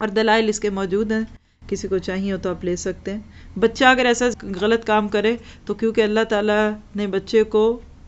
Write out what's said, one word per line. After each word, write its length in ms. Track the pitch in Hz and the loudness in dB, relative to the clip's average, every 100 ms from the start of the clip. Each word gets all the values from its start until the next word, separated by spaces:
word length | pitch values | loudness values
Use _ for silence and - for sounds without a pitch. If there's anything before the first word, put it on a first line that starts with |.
और 80 | 214 | -4
दलाइल 380 | 202 220 220 220 | 0 4 4 2
इसके 200 | 214 208 | -2 -4
मौजूद 400 | 196 196 196 214 | -4 -2 -2 0
हैं, 140 | 220 220 - _ _ - | -2 -4 -10 _ _ -8
किसी 180 | 196 196 | -8 -4
को 120 | 190 | -4
चाहिए 300 | 180 190 196 | -4 -4 -4
हो 60 | 190 | -4
तो 120 | 190 | -4
आप 120 | 175 175 | -4 -4
ले 100 | 175 | -4
सकते 340 | 196 180 - | -4 -8 -8
हैं। 480 | 208 208 - - - | -10 -12 -18 -14 0
बच्चा 320 | 220 226 262 | 0 4 4
अगर 140 | 254 247 | 6 4
ऐसा 220 | 233 247 247 | 2 0 -2
गलत 400 | 202 196 208 226 226 | -8 -2 0 2 2
काम 220 | 214 208 | 0 2
करे 280 | 214 208 233 - - - | 0 0 -2 -6 -12 -10
तो 60 | 196 | -2
क्योंकि 260 | 226 226 | 0 2
अल्लाह 220 | 214 214 220 | 2 2 0
ताला 340 | 208 208 208 214 214 - 202 | 0 2 2 0 -2 -8 -6
ने 120 | 208 | -4
बच्चे 340 | 190 196 226 220 | -4 0 2 2
को 180 | 220 220 240 - - | 2 2 0 -8 -20